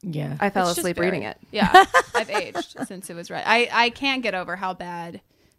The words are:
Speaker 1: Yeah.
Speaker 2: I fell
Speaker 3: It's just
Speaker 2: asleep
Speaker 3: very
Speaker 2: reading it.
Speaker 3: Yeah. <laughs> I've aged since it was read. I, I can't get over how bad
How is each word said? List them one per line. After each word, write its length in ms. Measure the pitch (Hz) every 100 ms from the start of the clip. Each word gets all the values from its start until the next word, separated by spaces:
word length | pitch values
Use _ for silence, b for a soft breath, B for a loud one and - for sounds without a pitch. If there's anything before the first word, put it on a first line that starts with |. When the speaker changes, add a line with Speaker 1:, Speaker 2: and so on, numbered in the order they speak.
Speaker 1:
Yeah. 340 | 185 151 143 147
Speaker 2:
I 100 | 202
fell 120 | 196
Speaker 3:
It's 60 | 175
just 80 | 170
Speaker 2:
asleep 180 | 180 170
Speaker 3:
very 120 | 180
Speaker 2:
reading 140 | 165
it. 140 | 104 - -
Speaker 3:
Yeah. 340 | 214 208 370 - 508
<laughs> 140 | -
I've 160 | 480 -
aged 460 | 415 226 349 - - 247
since 240 | 190 -
it 40 |
was 160 | 170 185
read. 140 | 165 -
I, 220 | 233 240
I 180 | 220 240
can't 320 | 240 277 262
get 120 | 226
over 200 | 185 175 185
how 180 | 185
bad 460 | 180 175 175 170 196 _ _ _